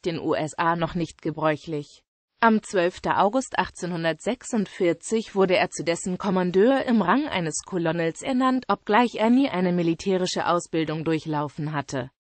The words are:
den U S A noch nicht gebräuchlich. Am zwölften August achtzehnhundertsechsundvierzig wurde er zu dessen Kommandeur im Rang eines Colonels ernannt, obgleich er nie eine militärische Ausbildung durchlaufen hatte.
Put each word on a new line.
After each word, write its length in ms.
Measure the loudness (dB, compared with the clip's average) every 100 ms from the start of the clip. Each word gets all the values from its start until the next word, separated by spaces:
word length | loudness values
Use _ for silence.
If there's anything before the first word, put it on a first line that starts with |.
| -4
den 140 | -4
U 160 | -2 -2
S 180 | -2 -2
A 160 | 0 0
noch 180 | -2
nicht 300 | -2 -6 -6
gebräuchlich. 800 | -8 -2 0 -2 -4 -8 -10 -20 _ _ _ _
Am 220 | 2 2
zwölften 520 | 0 0 0 0 -2
August 440 | 2 2 0 -4 -4
achtzehnhundertsechsundvierzig 1800 | -4 -4 -6 -2 -2 -2 -4 -6 -4 -4 -4 0 0 0 -2 -4 -2
wurde 240 | 0 4 4
er 140 | 2
zu 120 | -2
dessen 360 | -4 -4 -4 -4
Kommandeur 680 | -2 0 2 4 4 4 2
im 160 | 2
Rang 260 | 4 2 2
eines 360 | -4 -4 -6 -6
Colonels 560 | -2 -2 0 -2 -4
ernannt, 440 | -4 0 2 0 -2
obgleich 480 | -4 2 2 2 2
er 160 | 4
nie 180 | 4 4
eine 240 | 2 0
militärische 720 | 2 0 0 0 0 0 -2 0
Ausbildung 580 | 0 0 -2 -2 -2
durchlaufen 720 | -2 -2 -2 -4 -4 -6 -6
hatte. 380 | -6 -6 -6 -8 _